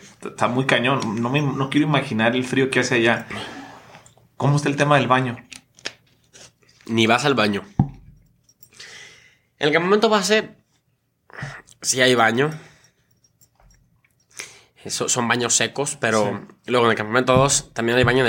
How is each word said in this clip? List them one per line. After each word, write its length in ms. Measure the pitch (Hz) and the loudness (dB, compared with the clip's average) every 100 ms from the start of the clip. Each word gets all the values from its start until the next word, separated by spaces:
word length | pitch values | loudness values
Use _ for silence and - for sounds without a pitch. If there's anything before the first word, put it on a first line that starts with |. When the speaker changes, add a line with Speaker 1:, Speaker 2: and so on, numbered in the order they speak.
| - - | -12 -16
Speaker 1:
te, 80 | - | -14
está 180 | - 113 | -4 -2
muy 180 | 123 135 | 0 0
cañón. 560 | 123 120 135 110 110 | 0 0 -2 -4 -4
No 80 | 120 | -2
me, 120 | 143 | -2
no 280 | 143 131 135 | -2 -2 -2
quiero 160 | 147 156 | 0 0
imaginar 520 | 143 131 110 113 127 | 0 -2 0 0 0
el 80 | 127 | -2
frío 260 | 127 131 | 0 0
que 80 | 135 | 0
hace 160 | 123 120 | 0 2
allá. 320 | 113 110 - - - - - - - - - _ _ - | 2 0 -4 -14 -14 -16 -18 -20 -20 -20 -20 _ _ -4
¿Cómo 180 | 127 143 | 0 2
está 140 | 147 | 0
el 80 | 147 | 0
tema 180 | 147 147 | 2 2
del 120 | 120 | 2
baño? 280 | 127 127 117 - - _ _ - - _ _ _ - - _ _ _ - | 0 -2 -6 -14 -20 _ _ -18 -18 _ _ _ -20 -20 _ _ _ -4
Speaker 2:
Ni 200 | 113 110 | 2 2
vas 200 | 123 143 | 2 2
al 80 | 127 | 0
baño. 280 | 104 101 - - - - - - _ _ _ _ _ - - - - - - _ _ - | 0 -2 -4 -2 -2 -4 -20 -20 _ _ _ _ _ -20 -20 -20 -20 -20 -20 _ _ -4
En 80 | 151 | 0
el 60 | |
campamento 340 | 156 175 208 220 | 0 2 2 2
base 480 | 214 185 214 - - _ _ _ _ _ _ _ - - - - - | 2 2 0 0 -10 _ _ _ _ _ _ _ -16 -16 -16 -20 -10
sí 180 | - 127 | -4 2
hay 140 | 127 123 | 4 4
baño. 340 | 113 117 147 156 - _ _ _ _ _ _ _ _ _ _ _ _ _ _ _ _ - - - _ _ - | 4 2 -2 -4 -18 _ _ _ _ _ _ _ _ _ _ _ _ _ _ _ _ -18 -18 -20 _ _ -12
Eso, 240 | - 123 | -6 -4
son 180 | - 117 | -2 0
baños 260 | 120 120 | 0 0
secos, 440 | - 117 - 147 - | 0 -2 -4 -8 -4
pero 280 | 117 110 104 101 - | 0 0 0 -4 -10
Speaker 1:
Sí. 80 | _ - | _ -2
Speaker 2:
luego 140 | 123 117 | 2 2
en 60 | |
el 60 | 110 | 2
campamento 380 | 107 117 127 127 | 0 0 2 4
dos 380 | 139 - - | 2 0 -4
también 240 | - 117 123 | -6 -2 2
hay 80 | 120 | 2
baño, 160 | |
en 20 | 127 | 2